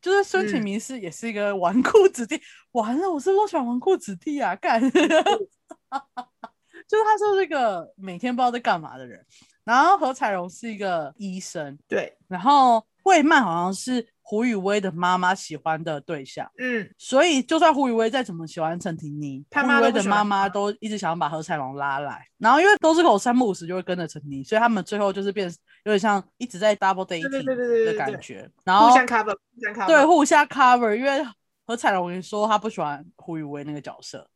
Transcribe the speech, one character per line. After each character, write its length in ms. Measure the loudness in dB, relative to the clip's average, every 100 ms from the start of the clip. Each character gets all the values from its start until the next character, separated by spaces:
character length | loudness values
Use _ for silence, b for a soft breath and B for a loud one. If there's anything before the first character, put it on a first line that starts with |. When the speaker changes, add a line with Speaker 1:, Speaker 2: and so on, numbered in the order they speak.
Speaker 1:
就 100 | 2
是 140 | 0
孙 240 | 2 0 0
启 100 | -2
明 220 | -2 -6
是， 180 | -8 -12
Speaker 2:
嗯。 40 |
Speaker 1:
也 60 | -12
是 200 | -10 -8
一 40 |
个 220 | -4 -4
纨 260 | 0 0 2
绔 300 | 4 6 6
子 160 | 2 -6
弟。 160 | -6 B B B
完 260 | -6 -2 -2
了， 100 | -2
我 120 | -2
是 100 | 0
不 40 |
是 20 | 2
都 100 | 2
喜 100 | -2
欢 80 |
纨 160 | -2 -4
绔 160 | 0 0
子 200 | -2 -10
弟 240 | -6 -4
啊？ 160 | -4 -2
干。 260 | -2 0
<laughs> 100 | 2 2 4 2 2 0 -4 _ _ -20 _ -12 -12 -18 -18 _ -20 _ B B -2
就 100 | 0
是 60 |
他 120 | 2 2
就 180 | 2
是 100 | 0
一 20 | 0
个 480 | 0 -2 -2 -10 _
每 220 | -14 -8
天 160 | -6
不 80 | 0
知 20 |
道 60 | 0
在 80 | 0
干 200 | -2 -2
嘛 200 | -4 -16
的 80 | -18
人。 180 | -18 _ b b b
然 140 | 0 4
后 140 | 6 4
何 160 | 2
彩 200 | -2 -2
蓉 180 | -2 -6
是 200 | -10 -12
一 60 | -6
个 380 | -4 -4 -6 -10
医 240 | -10 -10
生。 380 | -10 -10 -10 -14 _
Speaker 2:
对。 300 | -6 -6 _ _
Speaker 1:
然 100 | -4
后 460 | 2 4 6 2 0 _
魏 180 | 4 4
曼 200 | 6 4
好 200 | 4 0
像 100 | -2
是 340 | -4 -4 -4 -6 _
胡 240 | _ -2
宇 100 | -2
威 260 | -2 0 -2
的 120 | -2
妈 240 | -2 0 2
妈 180 | 2
喜 220 | -2 -6 -10
欢 260 | -4 -4
的 160 | -4 -8
对 220 | -8 -10
象。 260 | -10 -14 -14 _
Speaker 2:
嗯。 340 | -6 -6 -8 _
Speaker 1:
所 260 | -2 2
以 160 | 2 2
就 180 | 0 2
算 140 | 4
胡 160 | 4 0
宇 40 |
威 180 | 0 0
再 120 | -2
怎 120 | -6
么 120 | -10 -12
喜 140 | -6
欢 180 | -6 -4
陈 160 | -8 -8
婷 220 | -10 -10
妮， 240 | -10 -12 -8
Speaker 2:
他 140 | -4
妈 180 | 2 4
都 100 | 2
不 20 |
喜 0 |
欢。 0 |
Speaker 1:
胡 0 |
宇 40 | 2
威 60 |
的 80 | 0
妈 140 | 0
妈 240 | 2 0 0
都 220 | -2 -4 -6
一 80 | -8
直 100 | -6
想 100 | -6
要 80 | -4
把 120 | -4
何 120 | -6
彩 140 | -6 -6
蓉 200 | -6 -6
拉 240 | -6 -4
来。 260 | -6 -12 -18 _
然 160 | 4
后 80 | 6
因 60 | 6
为 100 | 6
窦 160 | 4
智 80 | 4
孔 160 | 4 4
三 160 | 2 0
不 80 | 0
五 80 |
时 120 | -2 -6
就 80 |
会 80 | -8
跟 140 | -6 -6
着 100 | -6
陈 140 | -10
婷 100 | -12
妮， 140 | -12
所 140 | -2 0
以 20 |
他 80 | 2
们 140 | 0
最 140 | -4 -2
后 120 | -2
就 120 | -2
是 80 | -4
变， 140 | -4 -6 -8 _ b
有 80 | -2
点 60 | 0
像 240 | 2 0 -2 _
一 80 |
直 140 | -12 -2
在 180 | 0 2
double 300 | 0 -2 -4
dating 240 | -6 -4
的 80 | -6
感 20 |
觉。 40 |
Speaker 2:
对， 120 | -4 -4
对， 100 | 0
对， 180 | 0
对， 100 | 0
对， 480 | -2 -4 -6 -12 -18
对。 80 | -18 _
Speaker 1:
然 120 | 2 6
后 120 | 8
Speaker 2:
互 60 |
相 120 | 8 4
cover， 260 | 0 -2
互 280 | -6 _ _
相 120 | -10
cover。 120 | -6 4
Speaker 1:
对， 180 | 6
互 200 | 6 6
相 220 | 6 4 2
cover， 480 | 4 4 6 2 0
因 80 |
为 220 | 0 -2 -4 -10 _ _ _
何 100 | -4
彩 160 | 0
蓉 200 | 0 -4
也 80 | -8
说 260 | -8 -4 0
她 120 | 0
不 100 | -2
喜 120 | -6
欢 220 | -6 -8 -14 _
胡 220 | -12 -10
宇 40 |
威 220 | -10 -12
那 80 | -10
个 80 | -12
角 160 | -14 -18
色。 260 | -18 -18 -20